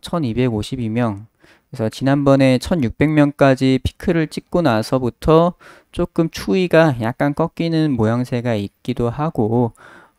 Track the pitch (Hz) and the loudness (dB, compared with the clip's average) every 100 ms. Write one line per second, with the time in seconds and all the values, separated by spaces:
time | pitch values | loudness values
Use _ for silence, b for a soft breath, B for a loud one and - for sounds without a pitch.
0 | - 175 127 110 127 107 104 131 110 113 | -8 -4 -4 -2 0 -2 -4 -6 -4 -2
1 | 117 101 110 _ b b b 127 110 - | -2 -4 -12 _ b b b -6 -6 -2
2 | 131 143 139 135 135 123 - 175 113 - | 0 2 4 4 4 2 0 -2 -2 0
3 | 151 156 143 - 139 131 131 131 - - | 0 2 2 2 2 2 2 0 -2 -4
4 | - 165 156 - - 175 156 110 113 131 | -2 -2 -2 -6 -6 -2 0 0 0 -2
5 | 120 - - 160 170 - B B B - | -2 -2 4 4 4 -2 B B B -6
6 | 175 - 165 - - 190 175 160 160 120 | -4 -2 -2 -4 -2 0 2 4 4 2
7 | 113 - 143 143 165 - 170 160 156 117 | -4 -2 -2 -2 -4 -4 -2 0 0 0
8 | 107 120 127 123 120 107 98 _ - 120 | 0 0 -2 -4 -2 -4 -4 _ -8 -4
9 | 117 120 160 - 107 120 117 - B B | -4 -2 -4 -2 0 2 0 -4 B B
10 | B | B